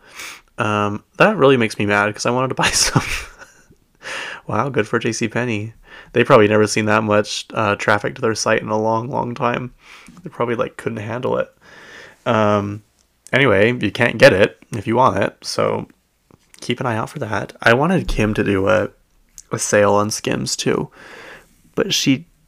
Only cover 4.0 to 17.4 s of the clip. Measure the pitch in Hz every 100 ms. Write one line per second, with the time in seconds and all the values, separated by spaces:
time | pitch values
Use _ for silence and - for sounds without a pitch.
4 | - - - - - 104 135 123 107 117
5 | 120 110 113 117 123 107 107 - - -
6 | - - 123 131 104 107 107 - 107 107
7 | 110 104 107 - - - 107 101 - 104
8 | 135 135 120 107 - 110 113 107 110 113
9 | 120 113 120 120 123 120 123 - - -
10 | - - 170 - 120 117 120 - - 113
11 | 104 117 117 123 - _ - - - -
12 | - - - 113 107 104 101 104 - _
13 | _ _ _ 127 135 98 110 123 110 -
14 | 120 113 135 95 104 - _ 110 104 117
15 | 127 98 110 - - - 107 107 - _
16 | _ _ _ _ _ - - 120 135 110
17 | 120 - 113 113